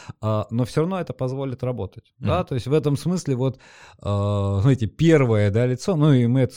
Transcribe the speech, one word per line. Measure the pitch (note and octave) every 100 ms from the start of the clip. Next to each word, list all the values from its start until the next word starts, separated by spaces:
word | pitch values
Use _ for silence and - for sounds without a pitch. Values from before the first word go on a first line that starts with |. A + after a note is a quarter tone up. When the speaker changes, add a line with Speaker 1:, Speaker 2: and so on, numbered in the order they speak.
| - -
Speaker 1:
А, | G#2+ G#2+ G2+
но | A2+
все | B2+ -
равно | E3 F#3+
это | F3+
позволит | - B2+ C3+ C3+ B2+
работать, | B2 A#2+ F#2 - - -
да. | G#2+ E3
Speaker 2:
Мгм. | F3+
Speaker 1:
То | C3
есть | B2
в |
этом | D3+ C#3+ C#3+
смысле | E3 F3+ - B2+
вот, | C3 B2+ - - - -
а, | - G2+ G2+ G2+ G2 G2
знаете, | A#2 C3+ G#2+
первое, | - E3 D#3 B2+ A2 G#2
да, | G#2 B2
лицо, | B2+ - F3
ну | D3+
и | C3 A#2+
мы | C3
это | B2+